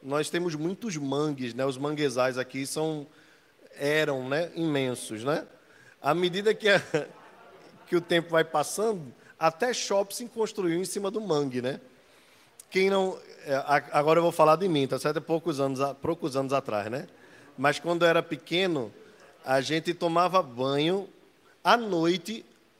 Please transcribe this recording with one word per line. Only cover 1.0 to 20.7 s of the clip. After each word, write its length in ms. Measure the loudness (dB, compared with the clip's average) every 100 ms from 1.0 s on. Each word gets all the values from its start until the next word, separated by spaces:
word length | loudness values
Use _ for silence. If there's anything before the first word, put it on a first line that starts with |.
| -2 0 -2 -2 -6
né? 100 | -2
Os 140 | -4 -2
manguezais 580 | -4 0 0 2 0 0
aqui 300 | -6 -6 -6
são, 400 | -4 -4 -4 -10 -20 -20 _ _ _ -20
eram, 540 | -4 0 2 2 -2 -2
né, 220 | -2 -4
imensos, 720 | -2 0 0 0 -2 -8 -6
né? 220 | -2 -2 -4 -18 _ -20 -20 _
À 140 | -2
medida 380 | 0 0 0 0
que 160 | 2 4
a, 140 | 4 4 -4 -4 -14 -20
<laughs> 560 | -20 -20 -20 -20 -20 -2
que 80 | -2
o 40 |
tempo 280 | 2 0 2
vai 160 | 0
passando, 580 | 2 0 -2 -2 -2 -2 -8 -18 -20 0
até 340 | 0 2 -2
shopping 420 | -2 -2 -2 -2
se 120 | -6 -12
construiu 520 | -4 -4 -2 -2 -2
em 60 |
cima 260 | -2 -4 -4
do 120 | -4
mangue, 400 | 0 0 0 -2
né? 180 | -4 -6 -12 -20 _ -20 _ _ _ _ -4
Quem 200 | 2 2
não, 280 | 2 0 -4 -14 -18 -2
é, 80 |
a-, 340 | -2 2 0 2
agora 260 | 0 4 4
eu 40 |
vou 100 | 4
falar 240 | 4 6 6
de 120 | 4
mim, 180 | 0 0
tá 120 | 0
certo? 180 | -2 -4
É 40 |
poucos 380 | -2 -2 -2 -2
anos 220 | -2 0
a-, 140 | -4
poucos 420 | -4 -4 -4 -2 -2
anos 160 | 0
atrás, 380 | -2 0 -4 -2
né? 160 | -6 -10 -18 -20 -20 -20 0
Mas 220 | 0 0
quando 260 | -2 2
eu 40 | 4
era 120 | 4
pequeno, 680 | 0 -8 -4 -2 0 -2 -4 -10 -20 -20 -20 -18
a 200 | 0 0
gente 320 | 2 -2 -2
tomava 480 | -2 0 2 4 2
banho 680 | 0 -4 -2